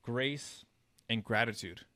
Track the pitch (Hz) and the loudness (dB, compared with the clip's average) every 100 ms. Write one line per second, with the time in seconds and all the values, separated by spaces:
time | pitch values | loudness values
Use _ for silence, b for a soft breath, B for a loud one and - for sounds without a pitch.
0 | - 120 131 143 - - - _ _ - | -2 0 2 0 -8 -16 -20 _ _ -20
1 | - 113 101 107 117 107 90 92 - | -2 -2 4 4 4 0 -8 -10 -18